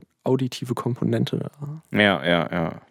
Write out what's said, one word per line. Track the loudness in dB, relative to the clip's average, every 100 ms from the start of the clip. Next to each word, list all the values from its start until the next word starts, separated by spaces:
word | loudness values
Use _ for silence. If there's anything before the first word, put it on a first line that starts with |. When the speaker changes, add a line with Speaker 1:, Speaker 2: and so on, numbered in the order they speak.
| -4 _
Speaker 1:
auditive | -2 0 0 -4 -6
Komponente | -4 -2 -2 0 0 0 -2
da. | -6 -8 -10 -10 -4 2
Speaker 2:
Ja, | 4 4 2
ja, | 2 2
ja. | -2 -2 -4 -14